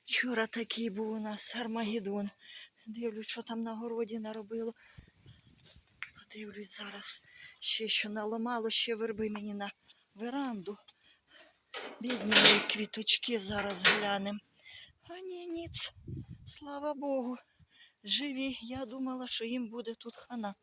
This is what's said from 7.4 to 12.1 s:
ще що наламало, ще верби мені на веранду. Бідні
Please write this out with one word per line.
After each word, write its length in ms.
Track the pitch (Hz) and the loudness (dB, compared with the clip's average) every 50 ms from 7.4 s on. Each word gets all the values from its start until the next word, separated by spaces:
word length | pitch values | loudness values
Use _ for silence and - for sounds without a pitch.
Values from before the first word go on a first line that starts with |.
| - - - - | -16 -16 -12 -4
ще 280 | - - - - 220 | 0 0 0 0 2
що 220 | 208 - - - 208 | 2 2 2 0 -2
наламало, 600 | 208 220 208 214 226 226 226 240 247 233 220 226 | -4 -4 -2 -2 -2 -2 0 0 0 0 0 0
ще 260 | - - - 240 226 | 2 2 2 0 0
верби 340 | 214 226 226 214 202 220 214 | -2 -2 -4 -2 -2 -2 -2
мені 240 | 214 208 208 208 202 | -2 -4 -6 -6 -6
на 180 | 202 202 202 - _ _ - - - _ _ _ | -6 -6 -6 -8 _ _ -20 -20 -20 _ _ _
веранду. 640 | 202 226 240 254 285 277 254 226 196 165 190 208 - - - - _ _ - - _ _ _ - - - - - - - _ - - - - - - | -8 -6 -4 -2 -2 -2 -2 -4 -6 -6 -8 -10 -12 -16 -20 -20 _ _ -20 -20 _ _ _ -20 -20 -20 -20 -20 -20 -20 _ -10 -10 -10 -10 -10 -6
Бідні 360 | 214 247 | -2 -2